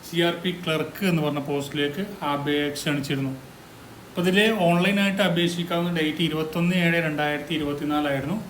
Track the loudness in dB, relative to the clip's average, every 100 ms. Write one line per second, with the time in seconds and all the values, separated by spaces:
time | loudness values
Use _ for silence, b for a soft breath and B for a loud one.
0 | -4 0 0 0 -4 -4 -2 -2 -2 -2
1 | 0 2 0 -2 -2 -4 -4 -2 -2 -2
2 | -8 -6 -2 -2 0 0 0 -2 -2 -2
3 | -2 -2 -2 -6 -14 -20 -20 -20 -20 -20
4 | -8 0 2 4 4 4 4 4 4 2
5 | 2 2 2 4 2 0 -2 0 0 0
6 | 0 0 0 0 -2 0 2 4 4 2
7 | 0 0 0 -2 -2 -2 -2 -2 -2 0
8 | 0 0 -2 -4